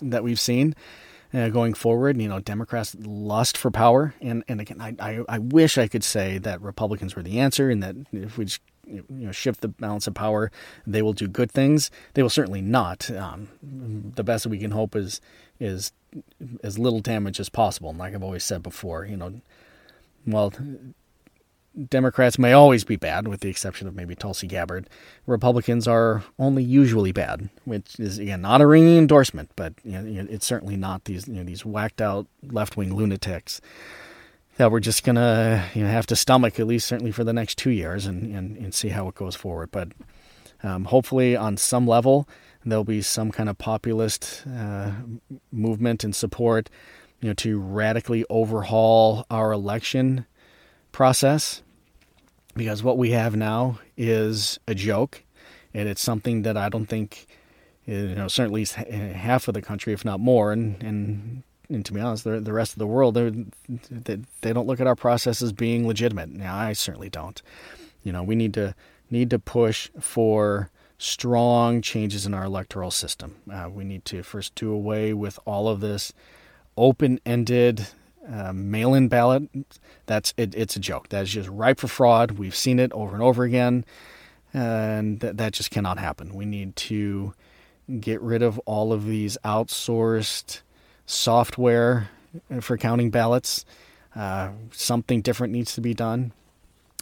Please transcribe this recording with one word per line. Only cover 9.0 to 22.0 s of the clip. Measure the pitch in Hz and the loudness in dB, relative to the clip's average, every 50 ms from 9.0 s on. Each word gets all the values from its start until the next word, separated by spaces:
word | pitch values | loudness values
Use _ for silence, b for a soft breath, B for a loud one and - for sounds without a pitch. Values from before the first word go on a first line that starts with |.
| - - | -16 -14
know, | 135 131 120 98 | -14 -10 -10 -10
shift | 90 - - 135 107 - | -8 -4 -2 -4 -2 -2
the | - | -4
balance | 107 90 - 117 104 104 104 - | -8 -8 -6 -6 -6 -6 -4 -6
of | 113 95 | -6 -6
power, | - 104 107 107 107 110 104 B B B B B B B | -2 -2 0 0 0 0 -2 B B B B B B B
they | 107 101 107 107 | -4 0 0 0
will | 107 104 | 0 0
do | - 107 | -2 -4
good | 98 92 - 123 - | -4 -2 -2 -2 0
things. | - 139 135 139 151 151 143 - B B B B B | 2 2 4 4 4 4 2 -2 B B B B B
They | 143 131 | 2 2
will | 117 | 4
certainly | - 147 135 92 98 98 | 4 0 0 0 -2 -4
not. | 95 101 120 127 101 87 92 - - - | -2 0 2 2 2 0 -4 -6 -8 -8
Um, | 117 92 95 85 78 95 107 - - _ | -8 -8 -8 -10 -12 -14 -16 -18 -20 _
the | - 139 135 131 127 113 110 107 101 101 123 - 104 | -20 -16 -14 -12 -10 -10 -10 -10 -10 -10 -8 -4 -2
best | 113 117 107 - | -2 -2 -2 -2
that | 117 | -4
we | 107 | -4
can | 95 104 104 | -4 -4 -4
hope | 104 110 110 104 - | -2 -2 -2 -2 -2
is, | 107 98 92 - - b b b b b b b - | -4 -6 -6 -8 -12 b b b b b b b -8
is | 117 101 95 92 101 - - _ _ _ - 156 - _ _ - 147 123 120 - - | -6 -6 -6 -6 -8 -10 -12 _ _ _ -18 -18 -18 _ _ -18 -16 -16 -14 -12 -10
as | 104 98 | -8 -4
little | 110 120 127 113 110 | -2 0 0 0 0
damage | 101 120 113 107 101 98 95 - | -2 -2 -2 -2 -2 -4 -6 -6
as | 98 | -8
possible. | - - 120 110 95 - - 82 80 | -4 0 2 2 2 0 -4 -10 -10
And | 80 | -10
like | 85 90 92 101 | -10 -10 -10 -10
I've | 101 | -8
always | 92 95 95 87 - | -8 -8 -8 -6 -6
said | - 101 87 | -6 -6 -6
before, | 87 95 - - - 90 82 80 95 | -8 -10 -12 -12 -10 -8 -8 -8 -8
you | 107 104 | -8 -10
know, | 95 90 90 98 120 - b b b b b b b b b b b b b b _ - | -10 -10 -10 -12 -14 -18 b b b b b b b b b b b b b b _ -6
well, | 117 107 107 104 98 - - 135 143 135 - 131 131 - _ _ _ _ _ _ _ _ _ _ _ _ _ _ _ - - 139 127 | -2 0 2 2 0 -2 -6 -12 -12 -12 -14 -18 -20 -20 _ _ _ _ _ _ _ _ _ _ _ _ _ _ _ -12 -12 -4 0
Democrats | - 131 | 2 2